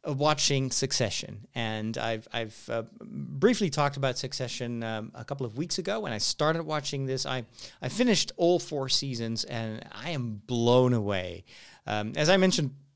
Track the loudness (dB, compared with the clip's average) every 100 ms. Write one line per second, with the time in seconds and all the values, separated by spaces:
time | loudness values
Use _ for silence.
0 | -4 2 2 4 2 2 2 0 0 0
1 | 0 -2 -8 -12 -10 -6 -4 -2 -4 -4
2 | -4 -4 -6 -6 -6 -8 -6 -4 -6 -14
3 | -12 -10 -8 4 4 6 2 2 0 0
4 | -2 -2 -6 -6 -6 -4 -6 -4 -4 -6
5 | -8 -12 -10 -6 -6 -6 -4 -4 -2 -4
6 | -4 -2 -2 2 2 0 -2 -4 -4 -4
7 | -2 -2 -2 -4 -6 -14 -18 -8 -4 2
8 | 4 4 0 2 4 4 0 -4 0 0
9 | 0 -4 -4 -4 -4 -4 -6 -8 -12 -12
10 | -6 -4 -4 -6 -2 2 8 8 8 4
11 | 2 -2 -2 -8 -16 -20 -20 -16 -4 -4
12 | -2 0 4 6 6 4 -2 -4 _